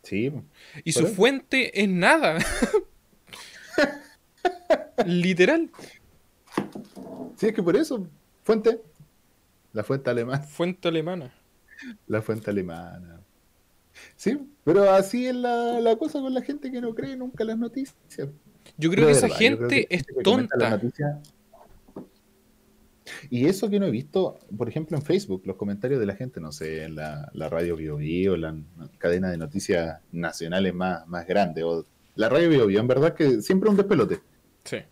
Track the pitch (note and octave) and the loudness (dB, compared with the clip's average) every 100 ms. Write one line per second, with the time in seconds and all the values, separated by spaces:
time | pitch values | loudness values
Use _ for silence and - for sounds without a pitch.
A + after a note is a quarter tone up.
0 | - G2 B2+ D3 - _ - D3 - D#3 | -6 -4 -4 -6 -14 _ -20 -12 -4 0
1 | E3 F#3+ A#3 C4+ - C4 A3+ - G3+ F3+ | 0 2 2 2 -2 0 0 0 0 4
2 | G3 D#4+ G#3+ D#3+ - - - G#4 - _ | 4 4 4 0 -2 -2 0 0 -2 _
3 | _ _ _ - - - - - C#4+ - | _ _ _ -20 -20 -20 -6 0 0 -2
4 | - _ _ _ F4+ F4+ - D#4+ - - | -18 _ _ _ -4 -4 0 0 0 -2
5 | F#3+ F3 F3+ F3+ F#3 E4 E4 - - - | 2 2 2 4 4 4 0 -8 -20 -20
6 | _ _ _ _ _ - - - - - | _ _ _ _ _ -6 -6 -12 -16 -18
7 | - - - - A3 G#3+ F3 G3 D#4 B3 | -16 -14 -16 -2 -2 0 2 2 2 -4
8 | F3 _ _ _ - A3 B3+ - - _ | -8 _ _ _ 0 2 2 0 -8 _
9 | - _ _ _ _ _ _ A2 G#2 C3+ | -20 _ _ _ _ _ _ -8 -2 -2
10 | B2+ A#2+ A#2 C3+ D3 - F3 F3+ F3 E3 | 0 -2 -2 -4 -6 -4 -4 -2 -4 -2
11 | D#3 F#3 B2 _ _ _ _ - C4 G#3+ | -4 -8 -10 _ _ _ _ -20 -18 -20
12 | - G#2+ G#2+ A2 G#2+ G2+ F2+ E2+ F2 F2+ | -6 -4 -2 -6 -2 -4 -4 -10 -14 -18
13 | F2 E2+ _ _ _ _ _ _ _ - | -20 -20 _ _ _ _ _ _ _ -20
14 | - _ G3 C#4+ C#4 _ - G3+ G3 F#3+ | -20 _ -2 -2 -8 _ 2 6 8 6
15 | F#3+ B3 B3+ B3 B3 A#3 A#3 A#3+ A#3 A3+ | 4 -2 -2 -2 -2 0 0 0 2 2
16 | D#4 D4 C4 B3+ B3+ D4 C4 B3 A#3+ A3+ | 0 -4 -2 -4 -4 -8 -8 -6 -6 -6
17 | C4+ C4 B3+ - A3+ A3+ A#3 C4+ C4+ _ | -8 -8 -10 -6 -4 -2 -4 -6 -10 _
18 | _ - C#3 - _ _ - - D#3+ F3 | _ -10 -10 -12 _ _ -20 -2 0 6
19 | D#3 C#3 A3 - A3+ - A#2+ C#4 - F3+ | 6 6 4 4 2 4 0 0 0 -4
20 | - C3 F#3+ B3+ B3+ - A2+ G#2+ A#2+ - | -4 0 2 2 2 0 2 0 -2 -4
21 | D3 D3 - _ _ - - - _ - | -6 -6 -14 _ _ -20 -20 -20 _ -20
22 | - _ _ _ _ _ _ _ _ _ | -20 _ _ _ _ _ _ _ _ _
23 | - - - A#2+ C#3+ F#3+ A3+ G3+ F#3+ A#2 | -18 -18 -6 0 2 2 0 0 0 -2
24 | C#3+ F#3+ F3+ - - G#2 A#2 D3+ D#3 D3+ | -2 -2 -2 -4 -16 -8 -6 -6 -4 -6
25 | D3 F#3 G3+ F#2+ - F#2 G2+ G2+ C3 C#3 | 0 -2 0 -6 -6 -6 -6 -4 -2 0
26 | G2+ G2 B2+ - D#2 D2+ D#2 D#2+ D#2+ D#2 | -2 -4 -10 -10 -14 -10 -8 -8 -10 -10
27 | D#2 D2+ D2 - D#2 E2 F2 E2 D#2 D2 | -10 -10 -12 -8 -6 -2 -2 -4 -6 -6
28 | D2+ F2 F#2+ F2 D#2+ D#2 D2+ E2 D2 _ | -4 0 2 0 -2 -10 -16 -18 -20 _
29 | F2 F2+ F#2 E2+ D#2 G2 - F2+ E2 D#2 | 0 0 -2 -4 -6 -6 0 0 -2 -8
30 | _ E2+ E2 - E2 F#2 F#2+ F2 F#2 E2+ | _ -8 -8 -6 -4 0 0 -2 -4 -4
31 | E2 F2 E2+ F#2+ F#2 D#2+ E2 E2+ - _ | -8 -12 -2 0 0 -2 -2 -4 -6 _
32 | _ - A2+ C#3 E3+ D3 G#2+ G2+ A#2+ B2+ | _ -2 2 4 6 6 6 4 4 4
33 | D#3+ E3 D3+ A2+ - F#3+ G#3+ G3 G3 E3 | 2 4 2 2 2 2 4 4 4 2
34 | F#2+ F2 _ _ _ _ - A#2+ - | 2 -2 _ _ _ _ -10 -10 -10